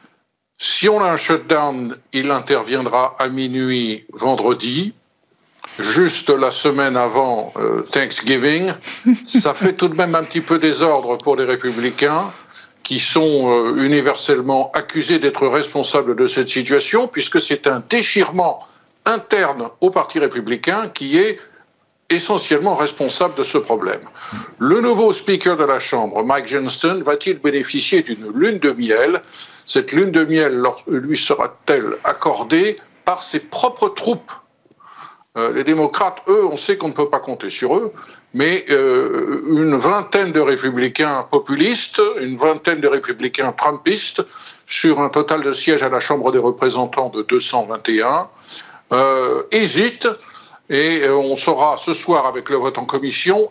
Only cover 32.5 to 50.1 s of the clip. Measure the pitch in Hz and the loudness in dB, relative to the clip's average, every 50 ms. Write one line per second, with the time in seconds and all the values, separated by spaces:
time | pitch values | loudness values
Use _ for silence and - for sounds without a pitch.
32.5 | 156 170 196 214 208 - - _ _ _ _ - - - - - - 151 - - | 2 2 2 0 -2 -6 -12 _ _ _ _ -4 -4 -4 -6 -8 -8 -8 -8 -8
33.5 | - 135 - 247 240 - 214 392 - - - 226 240 - - - - - _ _ | -4 -2 -2 -2 0 0 -2 -2 -2 -2 -2 -2 -2 -2 -6 -14 -20 -20 _ _
34.5 | _ _ _ _ _ _ _ - - - - - - _ _ _ - 113 117 117 | _ _ _ _ _ _ _ -20 -20 -20 -20 -20 -20 _ _ _ -6 -4 -2 -2
35.5 | 120 131 135 151 160 160 151 143 - - 202 180 - - - 180 196 214 196 170 | -2 0 0 2 2 2 2 0 0 0 0 -2 -2 -2 0 2 4 4 4 2
36.5 | 147 139 - - 202 196 165 156 131 143 147 143 147 135 - 135 123 - 107 95 | -2 -2 -2 -2 -2 -2 -4 -4 -2 -2 0 0 0 -2 -2 -6 -8 -8 -8 -10
37.5 | - - 127 120 156 208 240 214 - - - - - - _ _ - 127 147 165 | -6 -4 -2 0 0 0 0 -2 -8 -12 -18 -20 -20 -20 _ _ -2 0 0 2
38.5 | 180 180 - - 143 135 135 131 127 127 135 131 - - - - 139 - - 160 | 0 0 0 2 2 4 4 4 4 2 2 0 -2 -2 -2 -2 -4 -4 0 0
39.5 | 160 151 160 156 139 175 - 165 202 208 185 - - 202 196 175 156 156 147 139 | 2 2 4 4 2 2 2 2 2 0 0 0 0 0 0 2 2 2 2 2
40.5 | 135 131 131 131 123 123 127 127 120 - 156 151 143 131 120 - - 143 139 - | 2 0 0 -2 0 0 -2 0 0 0 0 0 0 -2 -2 0 0 0 0 0
41.5 | 139 143 170 233 240 220 - - - - 208 208 247 185 131 127 131 117 143 156 | 0 2 2 2 0 -2 -4 -2 0 2 2 2 0 -2 -4 -4 -2 2 2 2
42.5 | 156 151 - 175 165 156 147 143 139 135 - - 120 110 123 123 - 143 139 127 | 2 2 0 -2 0 2 2 2 2 2 0 -4 -4 -4 -4 -4 -2 -2 -2 -2
43.5 | - - - 151 147 143 - 170 208 208 - - - - - - - - - - | -2 0 0 0 0 0 0 0 0 0 -4 -6 -6 -6 -6 -6 -12 -20 -20 -20
44.5 | - _ _ - - - - 160 151 143 143 139 - 151 147 151 160 151 139 139 | -20 _ _ -10 -4 0 2 2 4 4 2 0 0 0 0 0 0 -2 -2 -2
45.5 | 131 - - 160 156 143 135 131 127 120 - - 147 139 117 131 127 127 117 120 | -4 -2 0 2 2 2 2 0 0 0 0 0 -2 0 2 2 2 2 2 2
46.5 | 123 - 131 127 113 127 127 127 - 139 131 120 110 107 104 - 123 123 - - | 0 0 0 0 0 0 -2 -2 -2 -2 -2 -2 -4 -6 -2 0 0 0 0 0
47.5 | 131 120 107 104 110 107 - 117 113 110 110 123 147 170 185 - - - - - | -2 -2 -2 -4 -6 -6 -2 -2 0 2 2 2 0 0 -2 -6 -12 -20 -20 -20
48.5 | - - - - - - _ - 123 127 135 135 135 131 127 127 131 135 135 - | -20 -20 -20 -20 -20 -20 _ -2 0 2 2 2 2 2 0 0 -2 -2 -2 0
49.5 | 214 220 214 170 123 165 220 240 240 - - 233 | 0 0 0 0 2 0 0 0 -2 -2 -2 -4